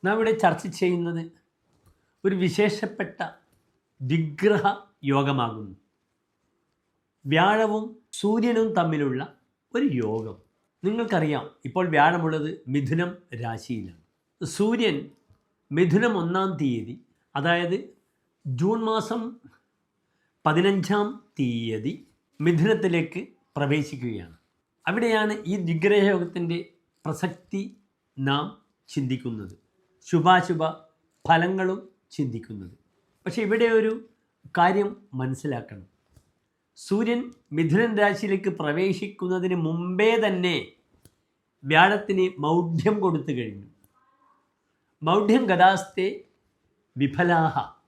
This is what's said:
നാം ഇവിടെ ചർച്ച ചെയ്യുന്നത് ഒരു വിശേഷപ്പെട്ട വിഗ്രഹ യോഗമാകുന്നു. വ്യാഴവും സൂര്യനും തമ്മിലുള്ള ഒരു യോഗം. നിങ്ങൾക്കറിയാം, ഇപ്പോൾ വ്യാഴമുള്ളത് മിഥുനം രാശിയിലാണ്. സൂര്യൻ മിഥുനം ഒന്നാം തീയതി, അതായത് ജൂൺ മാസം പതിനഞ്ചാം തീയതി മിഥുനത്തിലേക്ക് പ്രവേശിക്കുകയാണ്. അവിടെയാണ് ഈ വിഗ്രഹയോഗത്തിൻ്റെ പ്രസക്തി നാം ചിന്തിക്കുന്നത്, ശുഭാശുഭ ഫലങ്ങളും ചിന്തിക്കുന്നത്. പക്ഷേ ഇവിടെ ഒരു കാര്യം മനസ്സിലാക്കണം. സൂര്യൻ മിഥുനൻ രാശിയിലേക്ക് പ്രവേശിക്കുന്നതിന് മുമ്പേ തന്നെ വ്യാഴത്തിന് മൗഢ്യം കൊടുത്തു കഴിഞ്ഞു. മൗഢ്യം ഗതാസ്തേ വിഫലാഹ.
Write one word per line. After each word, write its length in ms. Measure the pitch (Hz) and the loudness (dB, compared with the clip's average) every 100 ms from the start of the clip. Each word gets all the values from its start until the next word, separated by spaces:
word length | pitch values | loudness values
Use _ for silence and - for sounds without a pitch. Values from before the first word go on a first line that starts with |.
നാം 120 | 185 220 | 0 2
ഇവിടെ 160 | 226 220 | 2 4
ചർച്ച 240 | 185 160 190 165 | 2 2 -6 -2
ചെയ്യുന്നത് 420 | 180 175 170 165 165 - _ _ _ _ _ _ _ _ 196 | 0 0 -2 -4 -8 -14 _ _ _ _ _ _ _ _ -2
ഒരു 80 | 190 | 0
വിശേഷപ്പെട്ട 760 | 180 - 208 208 202 - 185 - - - _ _ _ _ _ _ | 0 2 0 0 -6 -6 -10 -8 -10 -10 _ _ _ _ _ _
വിഗ്രഹ 640 | 131 160 160 147 202 208 202 208 - _ 139 | -2 -2 -2 0 2 4 2 -2 -10 _ 0
യോഗമാകുന്നു. 640 | 139 139 139 117 110 104 95 _ _ _ _ _ _ _ _ _ _ _ _ _ _ | 2 2 0 -2 -6 -14 -16 _ _ _ _ _ _ _ _ _ _ _ _ _ _
വ്യാഴവും 600 | 139 156 185 214 220 214 220 - _ - | 0 4 4 4 2 0 -6 -12 _ -4
സൂര്യനും 500 | 202 220 233 226 220 190 | 0 2 2 2 0 0
തമ്മിലുള്ള 420 | 165 156 143 127 151 - _ _ _ - | 0 0 -2 -2 -8 -14 _ _ _ -2
ഒരു 100 | 285 131 | 0 0
യോഗം. 340 | 107 110 110 98 _ _ _ _ 180 | -2 -4 -6 -14 _ _ _ _ -4
നിങ്ങൾക്കറിയാം, 600 | 226 226 185 156 143 - _ 135 | -2 0 0 0 -2 -6 _ -8
ഇപ്പോൾ 180 | 180 180 | -2 0
വ്യാഴമുള്ളത് 560 | 151 147 175 160 156 151 - - | 4 4 4 -2 -2 -4 -8 -4
മിഥുനം 360 | 139 131 160 180 185 _ 117 | -2 0 0 -2 -6 _ -10
രാശിയിലാണ്. 600 | 117 110 - 117 98 85 _ _ _ _ | -8 -10 -8 -8 -8 -16 _ _ _ _
സൂര്യൻ 580 | 165 - 208 233 220 143 - _ _ _ _ _ _ 143 | -10 -2 0 2 0 -2 -6 _ _ _ _ _ _ 0
മിഥുനം 340 | 180 175 240 208 | 4 4 2 0
ഒന്നാം 300 | 165 185 190 160 | 0 -2 -2 -2
തീയതി, 380 | 139 117 104 123 _ _ _ | -2 -2 -6 -14 _ _ _
അതായത് 420 | - 151 170 175 190 - - _ _ _ _ | -4 0 0 0 -4 -8 -20 _ _ _ _
ജൂൺ 340 | - 127 175 226 220 | -10 -2 0 0 0
മാസം 300 | 220 214 233 226 - - _ _ _ _ _ _ _ _ _ | -2 -2 -6 -6 -12 -20 _ _ _ _ _ _ _ _ _
പതിനഞ്ചാം 640 | - 151 185 196 170 208 208 269 _ - | 0 2 4 2 0 0 0 -4 _ -4
തീയതി 560 | 131 117 113 110 113 - - _ _ _ 156 | -4 -2 -4 -4 -6 -8 -16 _ _ _ 0
മിഥുനത്തിലേക്ക് 760 | 165 185 220 185 170 165 175 - _ _ - | 2 2 2 2 -2 -2 -8 -14 _ _ -6
പ്രവേശിക്കുകയാണ്. 800 | 143 147 147 139 123 107 85 82 _ _ _ _ - | -2 0 -2 -8 -8 -8 -12 -20 _ _ _ _ -4
അവിടെയാണ് 480 | 196 233 220 214 214 - | 0 2 2 0 -2 -4
ഈ 60 | 202 170 | -4 -2
വിഗ്രഹയോഗത്തിൻ്റെ 880 | 165 190 208 196 190 175 175 170 170 - _ _ _ | 0 4 4 4 2 -2 -4 -4 -4 -8 _ _ _
പ്രസക്തി 600 | - 151 185 139 _ - - - _ _ _ - | -8 -4 -6 -8 _ -10 -10 -14 _ _ _ -6
നാം 300 | 135 143 170 - _ _ _ | -2 -2 -4 -10 _ _ _
ചിന്തിക്കുന്നത്, 600 | - 135 127 127 113 95 - _ _ _ _ - | -6 -4 -4 -6 -10 -12 -18 _ _ _ _ -2
ശുഭാശുഭ 540 | 175 156 185 175 160 160 160 _ _ _ _ - | 2 6 4 4 -2 -2 -6 _ _ _ _ 2
ഫലങ്ങളും 520 | 165 175 190 185 190 - _ _ | 4 4 0 -2 -4 -8 _ _
ചിന്തിക്കുന്നത്. 600 | - 139 113 - 104 90 - _ _ _ _ | -6 -6 -6 -12 -14 -14 -20 _ _ _ _
പക്ഷേ 160 | - 208 208 | -10 -4 -2
ഇവിടെ 220 | 226 233 226 | 2 4 4
ഒരു 160 | 220 220 - _ _ _ - - | 2 -2 -10 _ _ _ -10 2
കാര്യം 300 | 175 190 202 202 _ 127 | 4 4 -2 -4 _ -6
മനസ്സിലാക്കണം. 640 | 131 131 156 123 107 101 92 _ _ _ _ _ _ _ _ _ | -6 -4 -6 -6 -8 -18 -20 _ _ _ _ _ _ _ _ _
സൂര്യൻ 420 | - 202 226 240 247 - _ 147 | -4 -2 0 -2 -4 -14 _ -2
മിഥുനൻ 360 | 165 170 233 208 | 2 4 2 4
രാശിയിലേക്ക് 500 | 208 196 214 190 190 175 | 2 2 -2 -2 -2 -4
പ്രവേശിക്കുന്നതിന് 960 | 151 151 190 190 202 - 180 185 185 180 | -2 0 0 -2 -6 -8 -4 -2 0 0
മുമ്പേ 460 | 160 165 180 185 214 233 220 | -2 -2 -4 0 2 2 0
തന്നെ 280 | 185 180 160 104 _ _ _ _ _ _ _ _ _ 135 | 0 0 -2 -6 _ _ _ _ _ _ _ _ _ 2
വ്യാഴത്തിന് 560 | 156 185 202 - 190 185 185 | 6 6 4 -2 0 0 0
മൗഢ്യം 540 | 147 170 170 165 180 214 | 0 0 0 0 0 0
കൊടുത്തു 280 | 190 160 135 127 | 0 -2 -4 -6
കഴിഞ്ഞു. 280 | 113 101 98 _ _ _ _ _ _ _ _ _ _ _ _ _ 156 | -6 -10 -18 _ _ _ _ _ _ _ _ _ _ _ _ _ 0
മൗഢ്യം 380 | 185 208 233 240 | 2 6 4 4
ഗതാസ്തേ 560 | 180 185 190 - - 190 - - _ _ _ _ _ _ - | 6 6 6 -2 -4 -4 -4 -14 _ _ _ _ _ _ -4
വിഫലാഹ. 540 | 139 139 175 165 165 139 104 - | -2 0 2 4 2 -2 -6 -12